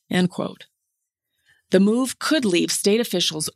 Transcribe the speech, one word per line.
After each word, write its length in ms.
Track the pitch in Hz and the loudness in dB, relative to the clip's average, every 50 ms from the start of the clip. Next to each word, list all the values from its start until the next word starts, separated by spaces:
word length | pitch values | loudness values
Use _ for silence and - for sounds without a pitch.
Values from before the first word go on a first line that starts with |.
| _ - | _ -2
end 200 | 196 180 180 175 | 0 0 0 0
quote. 360 | - - - - - - - _ _ _ _ _ _ _ _ _ _ _ _ _ _ _ _ _ _ _ _ - | -2 -4 -8 -8 -10 -14 -20 _ _ _ _ _ _ _ _ _ _ _ _ _ _ _ _ _ _ _ _ 2
The 100 | - 190 | 2 4
move 400 | 196 208 226 247 262 240 - - | 4 4 2 0 -2 -4 -4 -6
could 240 | - - 302 311 254 | -2 0 0 0 2
leave 260 | 202 175 170 165 165 | 2 0 0 0 0
state 300 | - - - 202 208 233 | -2 -2 0 2 2 2
officials 500 | 233 - - 175 160 - 160 156 151 - - | 0 -2 -2 -2 -2 -2 -4 -4 -6 -4 0